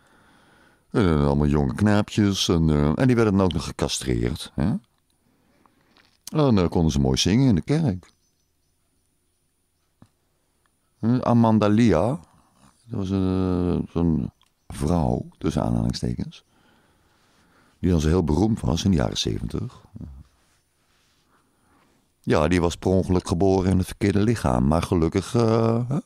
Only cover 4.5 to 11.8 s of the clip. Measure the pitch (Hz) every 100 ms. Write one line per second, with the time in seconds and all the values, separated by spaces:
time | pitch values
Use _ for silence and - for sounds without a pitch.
4.5 | - 82 180 _ _ _ _ _ _ _
5.5 | _ _ _ _ _ _ _ - 156 139
6.5 | 104 82 95 80 69 65 65 - 113 135
7.5 | 90 - 151 156 90 - _ _ _ _
8.5 | _ _ _ _ _ _ _ _ _ _
9.5 | _ _ _ _ _ _ _ _ _ _
10.5 | _ _ _ _ - 110 127 - 120 113
11.5 | 110 104 107